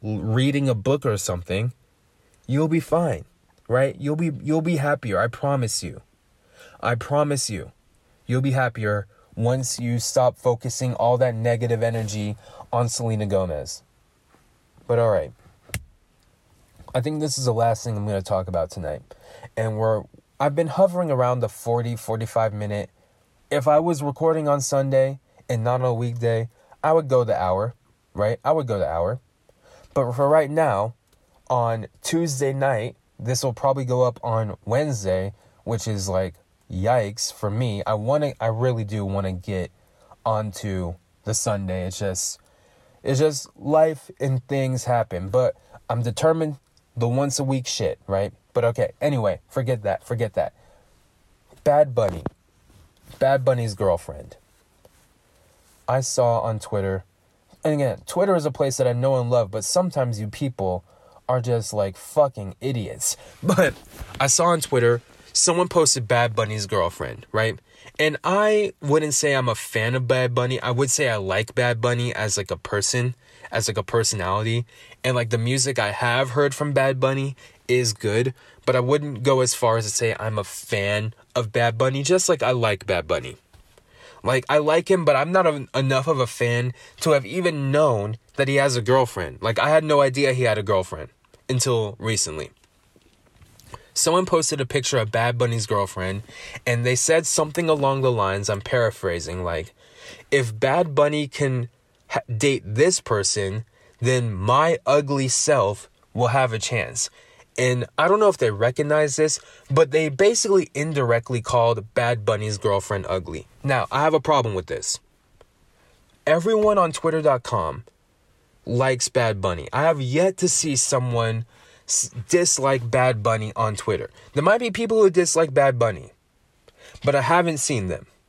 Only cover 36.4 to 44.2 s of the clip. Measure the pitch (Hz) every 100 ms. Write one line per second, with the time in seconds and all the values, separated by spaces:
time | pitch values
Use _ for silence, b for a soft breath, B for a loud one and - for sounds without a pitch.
36.4 | _ _ - 92 107 123 104 107 - -
37.4 | 107 110 123 101 - 110 113 151 147 -
38.4 | 113 113 127 117 104 110 98 98 95 92
39.4 | 98 95 87 b b b b b 117 110
40.4 | 107 - 107 95 87 87 _ _ - 110
41.4 | 120 104 95 92 92 - 101 92 - -
42.4 | b b b b b b - 135 156 139
43.4 | - - 143 156 160 151 - -